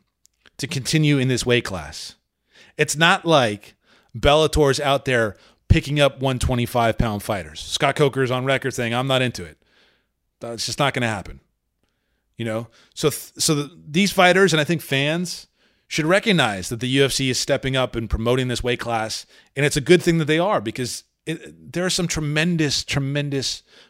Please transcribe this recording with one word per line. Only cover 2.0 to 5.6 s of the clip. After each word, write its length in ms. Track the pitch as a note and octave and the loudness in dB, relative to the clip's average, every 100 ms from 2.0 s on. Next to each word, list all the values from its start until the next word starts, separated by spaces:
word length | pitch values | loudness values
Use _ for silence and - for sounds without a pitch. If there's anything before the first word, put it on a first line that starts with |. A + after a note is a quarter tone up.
| - - _ _ _ _ - - | -16 -18 _ _ _ _ -16 -4
It's 200 | D3+ C#3+ | -4 2
not 280 | E3 F#3+ | 4 4
like 520 | E3+ D#3 A#2 G#2 - _ _ _ _ | 4 4 4 0 -10 _ _ _ _
Bellator's 680 | A#2 C#3+ D3+ D#3 D#3 D3 C3+ | 0 4 4 4 4 2 2
out 240 | C#3+ C#3 | 0 0
there 320 | - B2 A2 - _ _ | 0 0 0 -4 _ _